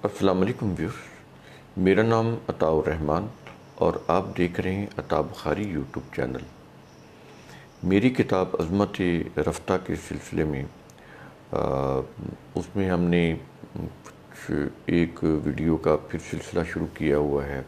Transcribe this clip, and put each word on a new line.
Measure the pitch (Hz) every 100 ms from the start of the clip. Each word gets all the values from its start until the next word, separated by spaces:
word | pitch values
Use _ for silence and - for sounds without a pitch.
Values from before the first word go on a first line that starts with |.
| -
अस्सलाम | - 95 92
वालेकुम | 98 123 104
व्यूअर्स, | 85 82 - - - - - - - - -
मेरा | 92 95
नाम | 113 113 113 117 -
अताउर | - 80 78 76
रहमान | 78 76 80 104 - - - - -
और | 82 - -
आप | 87 101 92
देख | 90 87
रहे | 92
हैं | 95 101 -
अता | - 80
बुखारी | 76 - 76 76
YouTube | 104 78 69 - 65 -
चैनल। | 65 64 - - - - - - - - - - - - - - 87
मेरी | 95 123
किताब | 127 - 95 92 -
अज़मत | 80 98 101 - 90 85 - -
रफ्ता | 78 82 - 92
के | - 80
सिलसिले | - 76 - 76
में, | 78 69
आ, | 67 - - - - - - - - - 69 67 67 67 - - - - - -
उसमें | 85 101 95
हमने | 87 87 87 85 80 - - - -
कुछ | 82 - - - - - - 73 71 - -
एक | 85 85 -
वीडियो | 80 78 76 69 80 78
का | - 76
फिर | - 80
सिलसिला | - 82 - 87
शुरू | 82 - 80
किया | - 78 71
हुआ | 73 71
है | 71 69